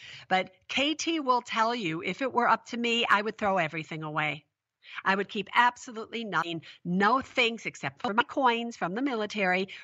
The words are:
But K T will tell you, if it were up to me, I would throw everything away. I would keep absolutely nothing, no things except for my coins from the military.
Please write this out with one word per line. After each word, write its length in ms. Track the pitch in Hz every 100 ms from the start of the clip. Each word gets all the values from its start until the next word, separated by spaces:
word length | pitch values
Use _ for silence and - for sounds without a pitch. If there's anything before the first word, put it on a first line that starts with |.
| - - -
But 240 | 185 190 _ -
K 280 | 262 294 302
T 260 | 320 330
will 200 | 262 247
tell 320 | - 220 226
you, 300 | 240 175 160
if 180 | - 185
it 120 | 262
were 160 | 240 -
up 160 | 226 -
to 100 | 240
me, 280 | 233 233 -
I 120 | 202
would 160 | 214 -
throw 200 | 208 190
everything 460 | 156 160 156 160
away. 420 | 156 156 151 151 _ _ _ _ - - 190
I 100 | 196
would 140 | 196
keep 180 | 214 - 233
absolutely 680 | 247 240 - 220 214 233 220
nothing, 360 | 165 165 165 - -
no 380 | 175 185 202 262
things 440 | - - 233 226 170
except 360 | - 139 -
for 120 | -
my 100 | 214
coins 520 | - 294 254 233 233 -
from 200 | 175 208
the 60 |
military. 680 | 285 226 208 214 185 185 190 -